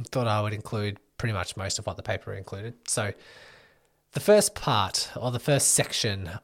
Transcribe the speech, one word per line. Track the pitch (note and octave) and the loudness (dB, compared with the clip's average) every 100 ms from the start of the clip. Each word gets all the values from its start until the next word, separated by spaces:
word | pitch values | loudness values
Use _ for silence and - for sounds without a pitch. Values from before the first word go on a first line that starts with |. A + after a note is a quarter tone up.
| A2+ | -6
thought | C3+ A#2 | -2 0
I | G#2+ | 0
would | G#2 | 0
include | G#2 - A2 G#2 G2+ _ - | -4 -6 -4 -4 -6 _ -6
pretty | A#2 | -4
much | G#2 F2+ - | -2 -4 -6
most | G2 - | -6 -4
of | G#2 | -6
what | F#2 | -8
the | |
paper | - G2 - | -6 -6 -6
included. | G2 F#2+ G2 A2 A#2+ - | -12 -10 -10 -10 -12 -4
So | - G#2 - - - - - - _ _ _ _ | -2 -2 -6 -16 -20 -20 -20 -20 _ _ _ _
the | - | -2
first | - G#3 G3+ | 6 8 6
part, | - - A2+ F#2+ - - - | 0 2 2 2 0 -4 -4
or | B2 | -4
the | A#2+ | -2
first | - C#3 - | 2 4 4
section | - - - A2+ G2 F2+ F#2+ | 4 2 0 -2 -2 -6 -10